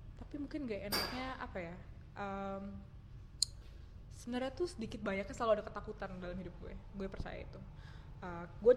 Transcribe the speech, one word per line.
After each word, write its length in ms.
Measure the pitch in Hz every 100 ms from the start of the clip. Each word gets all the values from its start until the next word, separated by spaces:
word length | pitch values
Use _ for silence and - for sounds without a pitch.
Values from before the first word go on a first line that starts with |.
| - -
Tapi 140 | - 294
mungkin 300 | 277 311 254
gak 240 | 196 202
enaknya 340 | 202 - 247 262 262
apa 160 | - 190
ya, 180 | 170 180 - - - -
em, 420 | 202 196 196 196 196 196 196 - - - - - - - - - - - -
sebenarnya 380 | - 240 247 262
tuh 160 | - 359
sedikit 320 | - 220 214
banyaknya 320 | 208 196 202
selalu 260 | 262 226 208
ada 40 | -
ketakutan 560 | 202 214 208 190 185
dalam 160 | 180 185
hidup 160 | 175 -
gue. 120 | 175 190 -
Gue 140 | 196 190
percaya 320 | - - -
itu. 180 | - - 190 - - - - -
Eh, 220 | 185 170 175 -
gue 120 | 220